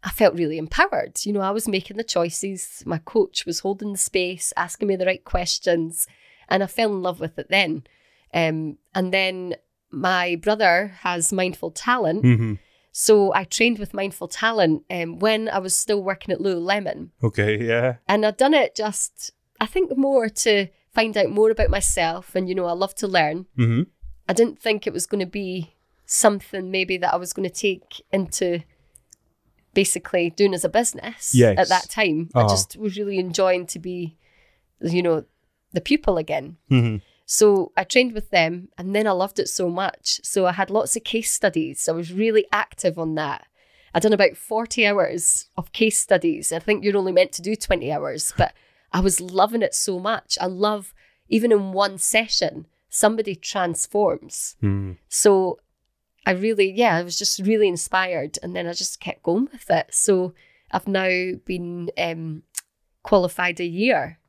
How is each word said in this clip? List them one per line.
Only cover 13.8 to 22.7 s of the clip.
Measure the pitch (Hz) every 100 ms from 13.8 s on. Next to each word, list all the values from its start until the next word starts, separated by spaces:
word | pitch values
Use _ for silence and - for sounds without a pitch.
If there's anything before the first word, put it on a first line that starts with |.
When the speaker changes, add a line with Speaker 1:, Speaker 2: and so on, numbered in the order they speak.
| 208
Speaker 1:
Mindful | 202 196 - 175
Talent, | - 226 226 175 156 _
um, | 180 170 170
when | 208 220 220
I | 196
was | 185
still | - - 208
working | 190 190 -
at | 220
Lululemon. | 196 180 170 202 185 - 165 _
Speaker 2:
Okay, | 117 - 104 107
yeah. | 117 117 127 120 -
Speaker 1:
And | 208 214
I'd | 214
done | 269
it | 302 240 -
just, | 214 196 - _ - _ _ _
I | 220
think, | 381 370 269
more | 269 269 226
to | - 240 208 196 _ _
find | - 220 208
out | 196
more | 202 220
about | 220 214
myself. | 196 - - 165 170 -
And, | 185 185
you |
know, | 185
I | 175